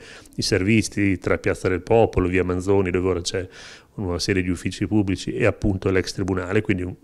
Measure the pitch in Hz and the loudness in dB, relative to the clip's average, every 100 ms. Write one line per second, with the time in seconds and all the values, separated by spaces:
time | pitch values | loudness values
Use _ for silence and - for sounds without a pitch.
0 | - - - - - 101 92 113 98 - | -4 -20 -16 -6 -2 0 4 2 2 0
1 | 101 87 - 92 - 92 98 90 - 113 | 0 0 0 -2 0 -2 -2 -2 2 4
2 | 104 - 90 90 90 90 90 98 92 90 | 4 4 2 2 0 -2 2 2 2 2
3 | 92 87 85 98 90 - - - - - | 0 0 -2 -6 -8 -14 -20 -20 -18 -8
4 | 98 87 - 95 90 87 95 - 95 107 | -4 -2 0 0 0 -2 -4 -4 0 0
5 | 95 90 - 123 110 - 107 92 98 95 | 0 -2 -4 0 0 2 -2 0 0 0
6 | 87 - 95 92 90 104 107 95 90 - | 0 -4 -2 -2 0 -2 0 -2 -2 -8